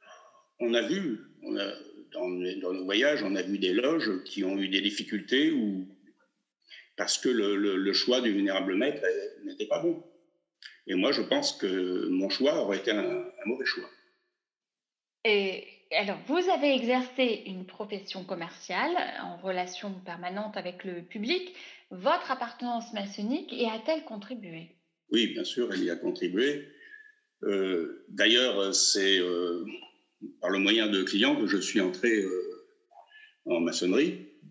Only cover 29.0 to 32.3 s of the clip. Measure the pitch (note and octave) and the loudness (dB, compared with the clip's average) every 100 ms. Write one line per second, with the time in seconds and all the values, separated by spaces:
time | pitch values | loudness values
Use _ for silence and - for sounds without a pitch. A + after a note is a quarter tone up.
29 | G2 F#2+ F2+ F2 F2+ F2 G2 - - _ | 4 4 4 0 0 -2 -6 -10 -16 _
30 | _ _ - - F2+ G2 G2+ A2+ G#2+ G2 | _ _ -18 -6 -2 2 4 4 4 2
31 | F2+ G2+ B2+ D3+ G#2 F#2+ - A2 F#2 F2+ | 2 4 4 4 2 2 2 2 2 2
32 | A#2 A2 F#2+ | 2 2 2